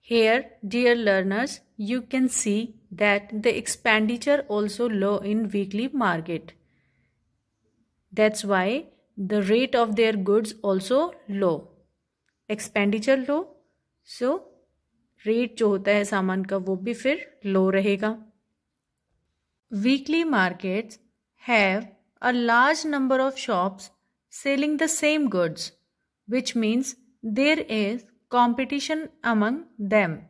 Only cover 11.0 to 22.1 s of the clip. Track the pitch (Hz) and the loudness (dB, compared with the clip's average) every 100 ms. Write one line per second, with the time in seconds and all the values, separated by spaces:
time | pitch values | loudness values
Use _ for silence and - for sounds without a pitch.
11 | 339 - - 196 190 151 - _ _ _ | 0 -6 -10 -2 0 0 -6 _ _ _
12 | _ _ _ _ _ 214 - - 202 214 | _ _ _ _ _ -8 -4 0 0 0
13 | 214 269 254 294 381 - _ _ _ _ | 2 0 2 -4 -4 -14 _ _ _ _
14 | _ - 247 349 - _ _ _ _ _ | _ -6 -4 -4 -6 _ _ _ _ _
15 | _ _ 214 226 247 233 220 196 196 208 | _ _ -2 0 -2 0 0 2 2 2
16 | 202 202 190 190 190 196 185 185 190 233 | 2 0 0 -2 -2 -4 -2 -4 -4 -4
17 | 262 311 - _ 202 190 190 190 190 202 | -2 -2 -4 _ -2 2 2 2 0 0
18 | 214 226 - _ _ _ _ _ _ _ | -2 -4 -12 _ _ _ _ _ _ _
19 | _ _ _ _ _ _ _ 208 220 269 | _ _ _ _ _ _ _ -2 2 0
20 | 277 330 330 247 185 180 190 190 220 - | 0 0 2 2 2 0 -4 -4 -6 -14
21 | _ _ _ _ - 233 202 196 233 _ | _ _ _ _ 0 2 4 0 -4 _
22 | _ | _